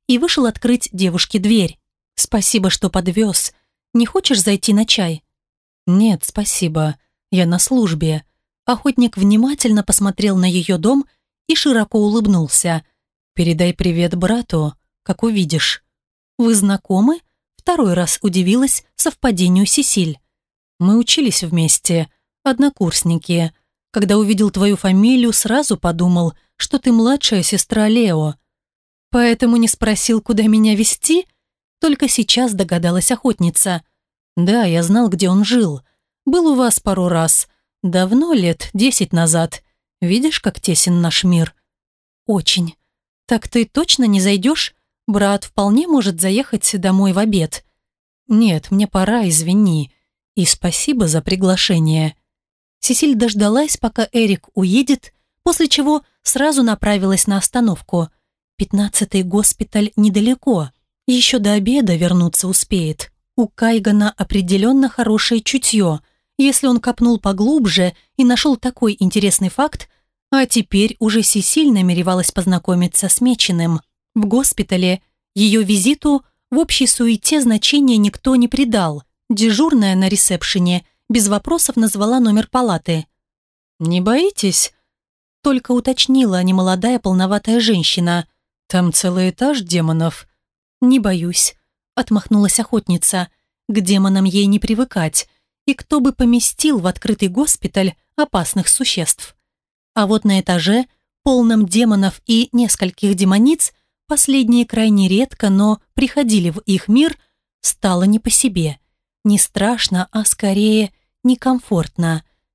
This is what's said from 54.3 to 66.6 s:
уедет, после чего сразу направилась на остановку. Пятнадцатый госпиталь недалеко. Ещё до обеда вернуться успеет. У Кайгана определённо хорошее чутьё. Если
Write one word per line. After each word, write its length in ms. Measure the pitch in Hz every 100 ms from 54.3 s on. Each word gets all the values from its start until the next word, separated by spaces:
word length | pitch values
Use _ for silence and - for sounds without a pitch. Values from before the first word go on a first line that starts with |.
| 196 -
уедет, 600 | - 185 220 269 269 - _ _ _
после 240 | 349 339 330
чего 360 | - 285 302 - _ -
сразу 380 | 262 294 277
направилась 640 | 233 202 208 208 190 190 -
на 100 | 196
остановку. 720 | - 247 233 170 - 175 160 _ _ _ _ -
Пятнадцатый 640 | 196 202 208 - 202 196
госпиталь 680 | 185 202 208 - 208 214 208 -
недалеко. 760 | 208 196 220 254 - 196 139 - _ _ -
Ещё 320 | 247 247 254
до 140 | 208
обеда 420 | 208 196 277 214 165
вернуться 520 | 175 180 170 - 185
успеет. 640 | 190 - 196 156 156 - _ _ -
У 100 | 220
Кайгана 640 | - 226 226 202 208 208 -
определённо 720 | 196 202 180 196 214 269 262
хорошее 520 | - 226 214 - 233
чутьё. 580 | - 269 - 220 180 151 - _ _ -
Если 300 | 277 262